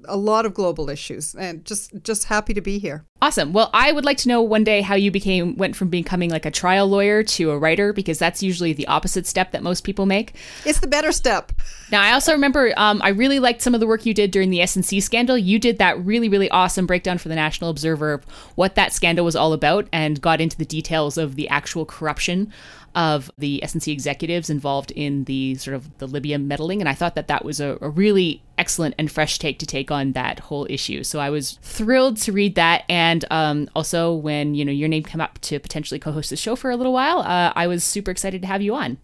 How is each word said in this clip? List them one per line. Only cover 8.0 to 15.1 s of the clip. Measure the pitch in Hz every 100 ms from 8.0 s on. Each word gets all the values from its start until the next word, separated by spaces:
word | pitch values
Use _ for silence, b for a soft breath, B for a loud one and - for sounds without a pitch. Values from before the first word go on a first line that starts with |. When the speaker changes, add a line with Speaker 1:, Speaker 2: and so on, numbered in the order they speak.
| 190 156
Speaker 2:
that's | 262 -
usually | 196 175 170
the | 147 -
opposite | 151 185 190 -
step | 185 185
that | -
most | 175 180
people | - 202 196
make. | 196 220 B B B
Speaker 1:
It's | 294 294
the | 294
better | 285 311
step. | - 254 190 - - B B B
Speaker 2:
Now, | 208
I | 202
also | 254 269
remember, | 302 277 285 240 -
um, | 208 208
I | 190
really | 202 269 277
liked | 254 240
some | 254
of | 240
the | 220
work | 226 226
you |
did | 214 202
during | 190 185
the | 180
S | 175 190
N |
C | 175 196
scandal. | -